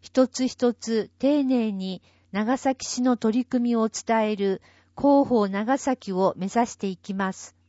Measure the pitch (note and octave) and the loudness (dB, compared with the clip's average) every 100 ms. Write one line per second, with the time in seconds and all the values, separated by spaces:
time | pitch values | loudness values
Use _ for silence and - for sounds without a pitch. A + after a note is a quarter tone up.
0 | - - B3+ - B3+ - B3 A3+ - A3+ | -2 2 2 0 -4 0 -2 0 -4 -4
1 | - _ C4 D4 C4 B3+ A3 G3 F#3+ F#3 | -4 _ 0 2 2 0 0 -4 -8 -10
2 | _ _ _ F#3+ G#3+ B3+ C#4 C4 - - | _ _ _ -4 -2 0 -2 -4 -6 -2
3 | B3 B3 A3 A3+ A#3+ B3+ A#3+ A#3 A3 - | 0 2 2 0 0 0 0 2 0 -4
4 | - A3+ G#3+ G#3 G3 F#3+ _ _ _ - | -2 0 0 0 0 -2 _ _ _ 0
5 | C#4+ C#4 A#3 A#3+ G3+ G3 A3 C4+ - B3+ | 4 4 4 2 2 -2 -2 -2 -2 -4
6 | - F#3 F#3+ - F#3+ A#3 A#3 - G3 F#3 | -4 0 0 0 -4 0 -2 -2 -8 -8
7 | - F#3+ F#3+ F#3+ - _ | -10 -6 -4 -6 -16 _